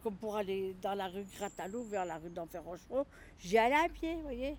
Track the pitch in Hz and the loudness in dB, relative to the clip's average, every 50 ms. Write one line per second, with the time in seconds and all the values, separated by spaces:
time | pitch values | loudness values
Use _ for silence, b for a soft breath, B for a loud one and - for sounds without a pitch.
0 | - 226 202 180 - 220 208 214 208 185 196 196 190 190 190 185 185 202 196 202 | -4 -4 -4 -4 -4 -2 0 0 0 0 0 0 0 -2 -4 -2 -2 -2 0 0
1 | 190 190 175 196 202 196 - - 202 196 - - 165 180 196 240 247 220 202 202 | -2 -2 -2 -6 -8 -8 -6 -6 -6 -6 -4 -6 -6 -4 -4 -4 -4 -2 0 0
2 | 185 175 160 160 156 175 170 180 165 160 - 180 151 156 180 175 - - - 262 | 0 0 -2 -4 -6 -8 -6 -6 -8 -6 -8 -10 -8 -8 -10 -10 -8 -4 0 0
3 | 277 - B B B B B B - 175 185 226 220 240 277 294 330 349 339 - | 0 0 B B B B B B -4 4 6 8 8 8 8 6 6 4 2 -2
4 | - 320 330 330 311 294 262 240 254 277 302 | -2 -2 -2 -2 -4 -6 -4 -4 -4 -4 -4